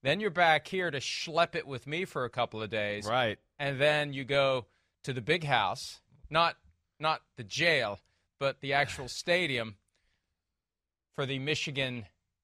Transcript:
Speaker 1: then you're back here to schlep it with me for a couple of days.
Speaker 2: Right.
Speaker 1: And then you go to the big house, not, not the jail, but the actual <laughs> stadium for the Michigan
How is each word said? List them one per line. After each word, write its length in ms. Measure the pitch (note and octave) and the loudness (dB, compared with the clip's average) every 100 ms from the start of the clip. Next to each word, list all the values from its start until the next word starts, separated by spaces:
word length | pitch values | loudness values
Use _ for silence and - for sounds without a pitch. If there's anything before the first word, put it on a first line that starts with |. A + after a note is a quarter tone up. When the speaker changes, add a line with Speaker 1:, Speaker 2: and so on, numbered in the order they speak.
Speaker 1:
then 160 | C3 F3 | 0 0
you're 120 | G#3+ | 0
back 360 | E3 E3+ D#3 - | 4 6 4 2
here 240 | F#3+ F3 | -2 -2
to 80 | C#3+ | -2
schlep 560 | - - - D#3 E3+ | -6 -6 -2 2 2
it 120 | E3+ - | 0 -6
with 200 | B2+ C#3 | -8 -6
me 200 | D#3+ F#3 | -6 -4
for 180 | D3 | -4
a 60 | A#2+ | -4
couple 300 | - A#2+ A2 | -2 -2 -2
of 100 | G#2+ | -4
days. 360 | A2 G#2 G#2 G#2 | -2 -2 -4 0
Speaker 2:
Right. 320 | B2 A#2 G2+ _ - | 2 2 0 _ -6
Speaker 1:
And 220 | C#3+ C3 | -4 2
then 320 | D3 D3+ D3 | 2 2 0
you 120 | C3+ | -4
go 420 | B2+ C#3 C3+ C3 G#2+ _ _ _ | -2 2 2 2 -4 _ _ _
to 80 | - | -8
the 80 | B2+ | -6
big 240 | G#2 F3 | -2 -2
house, 560 | D3+ B2 G2 G#2+ - - _ _ - | 2 2 2 -2 -8 -16 _ _ -2
not, 280 | D#3 E3+ - _ _ _ - | 2 2 0 _ _ _ -4
not 220 | D#3 D3 _ - | -2 -2 _ -14
the 80 | |
jail, 560 | G#2 B2+ E3+ D3+ A2 G2 _ _ _ - | -8 0 4 4 2 -4 _ _ _ -4
but 220 | C#3 C3+ | -2 -2
the 120 | C3+ | 0
actual 360 | C#3 C3+ - B2+ | 2 2 -4 -10
<laughs> 0 | |
stadium 680 | - - F3 E3+ B2 A2+ G2+ _ _ _ _ _ _ _ _ _ _ _ _ _ | -6 0 2 2 -2 -4 -10 _ _ _ _ _ _ _ _ _ _ _ _ _
for 120 | - C3 | -6 -4
the 120 | C3+ | -4
Michigan 680 | C#3 D#3 - C3+ C3 B2 G#2 _ _ _ | -2 -2 -2 -4 -4 -6 -12 _ _ _